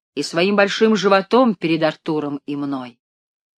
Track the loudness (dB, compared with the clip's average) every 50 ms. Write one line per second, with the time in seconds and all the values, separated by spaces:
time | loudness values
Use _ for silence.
0 | _ _ _ -8 -8 -4 -2 0 0 2 2 2 2 0 2 2 2 2 2 2
1 | 2 2 2 2 2 2 2 2 4 2 0 -2 -2 -2 0 0 0 -2 -2 -4
2 | -6 -4 -4 -4 -4 -6 -8 -8 -8 -8 -8 -6 -6 -6 -6 -8 -10 -12 -18 _
3 | _ _ _ _ _ _ _ _ _ _ _